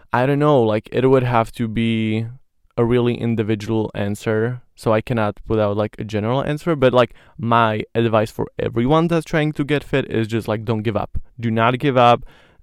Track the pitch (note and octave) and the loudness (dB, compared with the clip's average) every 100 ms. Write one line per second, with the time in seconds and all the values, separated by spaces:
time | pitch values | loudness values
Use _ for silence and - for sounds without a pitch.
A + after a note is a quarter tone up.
0 | _ A#2+ C3 C#3+ D3+ C#3 A2 G#2+ - A2+ | _ 0 0 2 4 4 2 0 -2 0
1 | C3 C3+ B2 A#2+ A2+ - A2+ A2 A2+ A2+ | 4 4 4 0 0 -4 -4 -2 -2 0
2 | A2 A2 A#2 B2+ _ _ _ - A#2+ B2 | -2 -4 -6 -12 _ _ _ -2 2 2
3 | A#2+ - A#2 A2+ G#2 A2 G#2 A2 G#2+ G#2 | 2 0 -2 -2 -2 -2 -2 -2 -2 -4
4 | G2+ G#2 A#2 A2 A2+ B2 - _ A#2+ A2 | -6 -4 -2 -2 -2 -6 -14 _ 0 0
5 | - A#2 G#2 - - A2 G#2 G#2 G#2+ - | 0 -2 -2 -4 -4 0 0 0 -4 -6
6 | A2 G#2+ G#2+ C3 C3 D3+ F3 D3+ B2+ B2 | -6 -4 -2 -2 -2 -4 -4 2 4 4
7 | A#2+ - - - A2+ A#2 A2+ G#2+ - A#2 | 2 -2 -20 -8 0 2 2 0 -2 0
8 | A#2 A2 A2 - - - A2 A#2 B2 D#3+ | 2 2 0 -4 -8 -6 -4 -2 2 2
9 | E3 E3+ - E3 D3+ D3+ C#3+ C#3+ - C#3+ | 2 -2 -2 -2 -2 -2 -2 -4 -2 -4
10 | - A2 A2 A2+ G2+ A2 A2 A2 A2 G2+ | -2 -4 -2 -4 -4 -4 -2 -2 -2 -4
11 | - - - - A2+ A2 A#2 B2+ D3 B2+ | -4 -6 -8 -6 -2 0 0 0 0 4
12 | A#2+ A#2+ - - _ _ | 6 4 0 -20 _ _